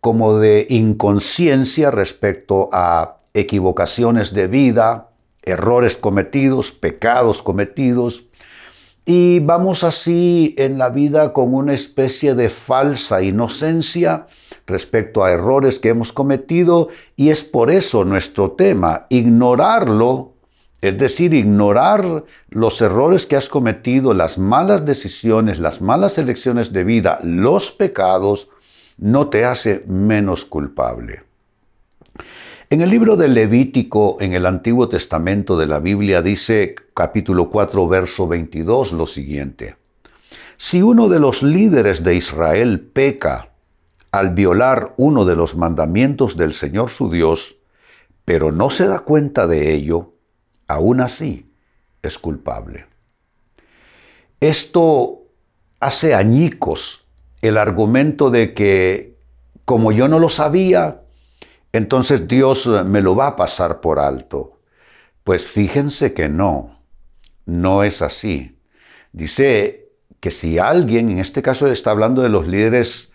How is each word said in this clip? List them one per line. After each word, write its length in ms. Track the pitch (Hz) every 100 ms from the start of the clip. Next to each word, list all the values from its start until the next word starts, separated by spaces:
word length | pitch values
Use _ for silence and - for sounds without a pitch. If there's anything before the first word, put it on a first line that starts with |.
como 380 | - 113 110 107
de 280 | 107 104 107
inconsciencia 1200 | 120 110 104 101 101 - - 175 135 131 156 147
respecto 800 | 117 95 - 104 92 - 98 95
a 460 | 92 87 85 82 - _
equivocaciones 960 | 104 101 101 92 87 85 - 117 117 98
de 140 | 98 92
vida, 640 | 123 135 113 113 113 - _ _ _
errores 540 | - 90 - 123 120 -
cometidos, 760 | 107 101 90 139 135 131 135
pecados 680 | - 85 - 113 123 120 101
cometidos. 880 | - 95 101 - 131 123 120 117 _ _ - - - - - _
Y 360 | - 175 175 175
vamos 420 | 151 170 185 180
así 720 | 170 156 - 170 175 175 156 147
en 200 | 135 135
la 100 | 127
vida 440 | 123 147 151 151
con 200 | - 123
una 200 | 131 143
especie 640 | 139 - - 131 131 147 123
de 120 | 117
falsa 720 | - - 131 143 135 - 95
inocencia 1040 | 95 101 117 131 156 165 156 175 170 160 - _ - -
respecto 600 | - 95 - 117 104 110
a 80 | 95
errores 480 | 87 98 135 135 131
que 80 | 113
hemos 240 | 113 113
cometido, 760 | - 139 135 139 170 175 170 165 - - -
y 140 | 143
es 120 | 151
por 300 | - - 117
eso 320 | 185 - 110
nuestro 480 | 92 98 - - 95
tema, 540 | - 190 160 82 82 -
ignorarlo, 1300 | 127 120 117 123 123 180 226 160 107 117 131 131 _ _ _ _ _
es 160 | 98 98
decir, 360 | 139 139 175
ignorar 880 | 156 104 104 104 104 160 208 185 160 - - _
los 320 | - 110 -
errores 460 | 110 98 147 185 -
que 80 |
has 140 | 139 135
cometido, 680 | 147 120 98 - 131 131
las 240 | 98 80 -
malas 480 | 95 127 190 202 151
decisiones, 720 | 139 98 - 113 110 110 85
las 220 | 80 -
malas 360 | 95 127 147 143
elecciones 560 | 131 123 131 120 107
de 120 | 95
vida, 340 | 90 117 90 73
los 480 | 85 87 107 190 -
pecados, 800 | - - - 95 92 98 101 - _ _ _ - -
no 320 | 101 131 143
te 140 | 104
hace 380 | 120 127 113 98 -
menos 560 | 92 104 107 101 90
culpable. 800 | - 78 71 - 60 60 55 50 _ _ _ _ _ _ _ _ _ _ - - - - _
En 100 | 151
el 80 | 170
libro 280 | 226 226 202
de 120 | 156
Levítico, 880 | 120 110 117 131 135 113 107 104 -
en 120 | 98
el 140 | 90 90
Antiguo 420 | 92 113 120 117
Testamento 720 | 90 - 80 82 101 95 90
de 80 | 78
la 120 | 76
Biblia, 440 | 85 101 101 92
dice, 520 | 87 101 - 110 95 - _
capítulo 560 | - 85 110 92 90 85
cuatro, 360 | 107 98 101 87
verso 400 | 92 90 - 90
veintidós, 640 | 85 80 76 82 131 131
lo 140 | 85 80
siguiente: 720 | - 69 71 69 67 52 - _ _ _ _ _ - - _
"Si 240 | - 180
uno 300 | 208 233 220
de 100 | 170
los 220 | 135 -
líderes 600 | 139 170 220 151 104 85
de 120 | 85
Israel 680 | 87 - 73 82 85 120 92
peca 680 | - - 139 135 76 64 - _ _ _ _ _ _
al 200 | 101 98
violar 640 | 87 98 92 123 127 - -
uno 300 | 139 143 92
de 100 | 82
los 180 | 82
mandamientos 840 | 80 82 80 80 92 131 143 127 82
del 160 | 80
Señor 340 | 78 73 87 120
su 220 | - 113
Dios, 460 | 85 80 82 - _ _ _ _ _ _ _
pero 280 | - 82 78
no 180 | 78 127
se 160 | - 190
da 140 | 190
cuenta 460 | - 151 143 - 87
de 280 | 80 76
ello, 380 | 78 71 82 87 _ _ _ _ _ _
aún 360 | 73 90 123
así 420 | 127 - 156 - - _ _ _ _ _
es 160 | 80 -
culpable". 680 | 82 76 - 55 53 - - _ _ _ _ _ _ _ _ _ _ _ _ _ _ _
Esto 840 | 151 156 - 175 165 147 120 - _ _ _ _ _ _
hace 360 | - - 160
añicos 960 | 113 104 123 165 - - 80 - - _ _ _ _
el 160 | 113 107
argumento 720 | 104 101 107 123 147 147 143
de 240 | 120 113
que, 640 | - 101 98 92 95 - _ _ _ _ _ -
como 260 | 120 110
yo 160 | 107 131
no 100 | 160
lo 120 | 165
sabía, 680 | - 151 170 190 180 160 - - _ _ _ - _ _
entonces 540 | 113 107 135 123 135 85
Dios 380 | 127 135 135 120 104
me 160 | 92 101
lo 160 | 98 95
va 120 | 135
a 80 | -
pasar 440 | 90 - 87 -
por 180 | 85 73
alto. 600 | 71 65 - 69 65 _ _ _ _ _ _ _
Pues 220 | - 90 -
fíjense 640 | - 101 139 143 143 139
que 160 | - 78
no, 540 | 76 98 71 - _ _ - - _ _ _ -
no 360 | 85 92 98
es 200 | 101 -
así. 560 | 76 - 110 78 65 _ _ _ _ _ _
Dice 800 | - 78 - 135 110 104 - _ _ _ _
que 100 | 92
si 280 | - 82 80
alguien, 500 | 101 170 135 117 117
en 100 | 92
este 220 | 95 -
caso 260 | 131 131 143
está 240 | 127 -
hablando 280 | 107 110 127
de 80 | 123
los 180 | 104 82
líderes 640 | 95 110 120 117 - -